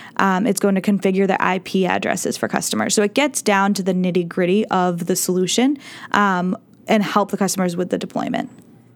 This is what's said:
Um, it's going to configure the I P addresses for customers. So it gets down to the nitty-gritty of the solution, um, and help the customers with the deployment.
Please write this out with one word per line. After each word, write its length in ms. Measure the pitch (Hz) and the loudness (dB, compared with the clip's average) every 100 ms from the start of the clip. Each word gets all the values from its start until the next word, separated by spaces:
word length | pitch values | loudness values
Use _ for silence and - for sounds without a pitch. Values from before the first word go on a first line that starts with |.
| - - | -8 0
Um, 280 | 196 185 196 | 2 2 0
it's 120 | 196 | 2
going 160 | 202 190 | 2 2
to 60 | |
configure 460 | 180 202 196 190 190 | 2 2 2 2 2
the 140 | - | 2
I 180 | 185 185 | 0 0
P 260 | - 190 180 | -2 0 0
addresses 500 | 135 - 190 - - | 0 0 -2 -2 -4
for 140 | - | -4
customers. 440 | - - - - | -4 -4 -2 0
So 100 | 208 | 0
it 100 | 208 | 0
gets 280 | 269 285 - | 0 -2 -2
down 320 | - 196 196 202 | 0 2 2 0
to 80 | |
the 100 | 190 | 0
nitty-gritty 720 | 185 180 175 170 190 175 202 170 | 0 0 0 -2 -2 0 2 0
of 400 | 185 180 175 175 | 0 0 0 -2
the 100 | 180 | -2
solution, 640 | - 185 180 - 262 294 - - - | -2 0 0 2 2 0 -6 -18 -4
um, 460 | - 202 180 185 185 - - - | 0 2 2 -2 -4 -8 -12 0
and 140 | 220 | 0
help 280 | 190 214 202 | 2 0 0
the 60 | 196 | 0
customers 400 | 190 190 180 170 | -2 0 -2 -2
with 120 | 180 | -2
the 80 | 185 | -4
deployment. 520 | 185 - - - - - - - - | -4 -6 -4 -4 -6 -12 -20 -20 -20